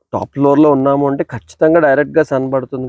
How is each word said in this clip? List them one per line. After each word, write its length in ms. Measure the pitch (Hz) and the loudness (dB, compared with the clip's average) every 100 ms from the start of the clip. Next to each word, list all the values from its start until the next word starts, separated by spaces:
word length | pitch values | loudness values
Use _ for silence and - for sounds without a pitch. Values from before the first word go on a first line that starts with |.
| _ | _
టాప్ 180 | 107 - | -8 -8
ఫ్లోర్ 260 | 143 143 143 | -2 2 4
లో 100 | 151 | 4
ఉన్నాము 360 | 139 135 139 143 | 2 0 0 0
అంటే 140 | 139 | -2
ఖచ్చితంగా 560 | - 117 - - 160 165 | -6 -10 -14 -2 2 2
డైరెక్ట్ 380 | 151 135 143 151 | 2 2 0 -2
గా 60 | |
సన్ 300 | 151 135 131 | 0 -2 -2
పడుతుంది 340 | 135 123 131 | -4 -6 -8